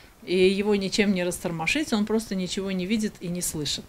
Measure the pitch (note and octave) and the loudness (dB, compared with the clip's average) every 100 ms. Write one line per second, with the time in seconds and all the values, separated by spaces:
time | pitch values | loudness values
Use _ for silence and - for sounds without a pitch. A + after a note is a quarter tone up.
0 | - - - F3+ F#3 G3 G#3 G3+ F#3+ - | -20 -20 -2 4 4 4 2 2 0 2
1 | G3+ F#3 F3 F3 F3+ E3 D#3+ C#4+ D#4 G#3+ | 2 4 0 -2 -6 -4 -2 0 0 0
2 | G#3+ A3 A3 F#3+ F3+ G#3 F#3+ F#3 F3+ A3+ | 2 0 0 -4 -2 -4 -4 -4 0 0
3 | G#3+ - F3+ F3+ E3+ D#3+ C#3+ - | 0 -4 -6 -4 -4 -4 -4 -4